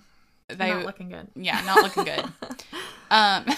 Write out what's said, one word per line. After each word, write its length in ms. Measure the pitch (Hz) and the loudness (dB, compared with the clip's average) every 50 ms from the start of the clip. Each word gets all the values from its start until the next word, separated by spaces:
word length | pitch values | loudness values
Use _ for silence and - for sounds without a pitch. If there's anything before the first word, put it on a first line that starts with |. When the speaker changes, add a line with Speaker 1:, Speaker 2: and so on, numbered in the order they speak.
| - _ _ _ _ _ _ _ _ - | -12 _ _ _ _ _ _ _ _ -14
Speaker 1:
they 240 | - 185 185 185 185 | -4 -2 0 0 0
Speaker 2:
Not 120 | 180 180 | -2 -4
looking 240 | 196 - - 180 180 | -6 -8 -10 -14 -14
good. 180 | 175 165 180 - - | -12 -14 -16 -14 -12
Speaker 1:
Yeah, 260 | 175 185 170 - 202 185 | -6 -4 -2 -2 0 0
not 160 | 190 190 427 | 4 6 6
looking 220 | - 196 - 349 339 | 6 4 0 -2 -2
good. 200 | 156 147 - - - - - | -2 -4 -6 -6 -8 -12 -14
Speaker 2:
<laughs> 220 | - - 247 - - - 294 349 - - - - - - | -14 -14 -14 -16 -16 -14 -14 -12 -12 -12 -16 -12 -2 2
Speaker 1:
Um, 360 | 202 220 214 202 190 - - - 302 | 4 6 6 4 4 2 0 -2 -2